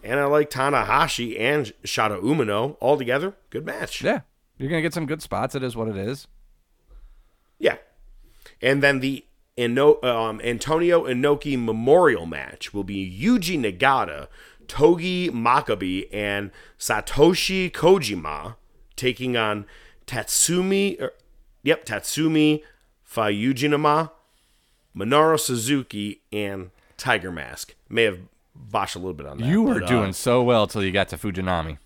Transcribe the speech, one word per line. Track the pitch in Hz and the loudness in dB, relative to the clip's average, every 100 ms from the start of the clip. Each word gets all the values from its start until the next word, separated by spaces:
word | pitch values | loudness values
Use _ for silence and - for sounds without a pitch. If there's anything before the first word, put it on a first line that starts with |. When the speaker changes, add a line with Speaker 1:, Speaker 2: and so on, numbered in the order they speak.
Speaker 1:
And | 101 131 | -2 0
I | 143 | 2
like | 147 147 | 2 2
Tanahashi | 131 135 139 104 127 165 - 120 110 | 0 0 2 2 2 2 -2 -6 -2
and | 113 147 117 - | 0 0 -2 -8
Shota | - - 110 101 | -8 0 0 2
Umino | 101 156 110 101 127 151 | 0 0 2 0 -2 -2
all | 120 151 | 0 2
together. | 123 131 185 202 _ | 2 -2 -2 -10 _
Good | - 156 | -10 -8
match. | - 190 - | -8 -10 -4
Speaker 2:
Yeah. | - 214 - _ _ _ | -2 -2 -6 _ _ _
You're | 135 | -4
gonna | 165 | -2
get | 160 | -2
some | 170 151 | -4 -6
good | 156 | -6
spots. | - 98 127 139 | -6 -6 -4 -4
It | |
is | 127 113 | -6 -4
what | 113 | -6
it | 98 | -4
is. | 98 139 - - - _ _ _ _ - - - _ _ _ _ | -6 -8 -12 -20 -20 _ _ _ _ -20 -20 -20 _ _ _ _
Speaker 1:
Yeah. | - - _ _ - - - _ - _ | -2 -2 _ _ -20 -20 -20 _ -20 _
And | 123 139 | 0 4
then | 139 139 | 4 2
the | 135 135 - _ _ - | -2 -6 -12 _ _ -4
Ino-, | 120 123 147 151 | 0 4 6 6
um, | 127 117 113 110 | 4 0 -2 -2
Antonio | 117 117 139 160 175 170 135 | -4 -4 -2 0 4 4 2
Inoki | 123 143 147 147 131 | 0 2 2 0 -2
Memorial | 117 110 117 160 170 107 82 | -2 -2 4 6 6 4 -4
match | 73 65 - - | -10 -12 -12 -10
will | 104 | -8
be | 95 98 95 | -6 -6 -6
Yuji | 92 165 247 170 170 | -2 2 2 0 -2
Nagata, | 113 90 131 135 95 73 69 - - - - | -4 0 2 2 -2 -6 -14 -18 -20 -20 -12
Togi | - 151 175 175 180 180 | 2 4 4 0 -2 -2
Makabe, | 120 117 131 143 104 95 92 - | 0 2 2 2 -4 -2 -4 -6
and | 101 104 101 101 - - _ | -6 -4 -4 -6 -14 -20 _
Satoshi | - 107 - - 160 185 - 190 180 | -4 -4 -2 4 4 4 -2 -2 -4
Kojima | - 160 196 117 95 78 73 82 117 _ _ _ - | 0 4 4 2 -6 -6 -8 -10 -16 _ _ _ -6
taking | 127 123 127 120 | -4 -4 -4 -2
on | 110 104 101 - - _ - | 0 -2 -8 -20 -20 _ -10
Tatsumi, | - 107 - - 175 185 196 196 - | -8 -4 0 2 2 2 2 0 -2
er, | 131 - _ - _ _ | -8 -8 _ -20 _ _
yep, | 135 160 - | 0 0 0
Tatsumi | 107 - - 156 156 151 151 - _ _ _ _ | -8 -6 -2 0 4 4 2 -4 _ _ _ _
Fujinama, | - 107 104 120 131 147 147 151 147 160 _ _ _ _ _ _ _ _ - | -2 -2 0 0 0 0 2 2 2 -2 _ _ _ _ _ _ _ _ -8
Minoru | 101 143 156 156 | 0 4 4 2
Suzuki, | - 123 113 143 127 104 104 101 _ | 0 -4 0 -2 -2 -8 -8 -10 _
and | 104 101 98 90 _ _ - | -6 -6 -8 -12 _ _ -10
Tiger | 131 113 90 | -2 -2 -2
Mask. | 87 64 65 - - _ | -10 -12 -14 -16 -18 _
May | 117 | 0
have | 113 90 - _ _ | 0 0 -14 _ _
botched | - 120 107 98 - | -20 -6 -4 -4 -6
a | |
little | 92 | -8
bit | 80 71 | -10 -12
on | 71 | -6
that, | 117 | 0
Speaker 2:
You | 190 | 2
were | 226 208 | 2 0
Speaker 1:
but, | |
uh, | 87 | 0
Speaker 2:
doing | 120 101 | 0 0
so | 92 - 123 | -2 0 2
well | 123 120 104 | 4 4 2
till | 110 | 0
you | 98 | 0
got | 95 92 | 0 -2
to | 82 | -4
Fujinami. | 107 90 92 90 80 71 | -6 -4 -2 -2 -4 -10